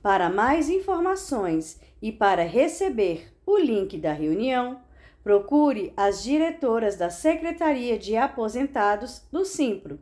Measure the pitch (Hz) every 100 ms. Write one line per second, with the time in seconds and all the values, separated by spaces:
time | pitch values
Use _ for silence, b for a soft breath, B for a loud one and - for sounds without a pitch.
0 | 202 196 170 190 240 320 294 381 381 349
1 | 359 381 - 247 185 160 160 - b b
2 | 214 220 202 180 170 202 311 320 381 233
3 | 185 165 - _ - 415 302 208 190 165
4 | 156 151 156 175 254 254 247 262 - b
5 | b b 202 202 202 294 294 220 185 -
6 | 202 196 233 302 330 320 262 226 214 190
7 | 175 - 311 320 330 330 320 269 240 214
8 | 190 220 262 254 220 240 277 269 208 208
9 | 247 - - 320 381 - 254 196 - -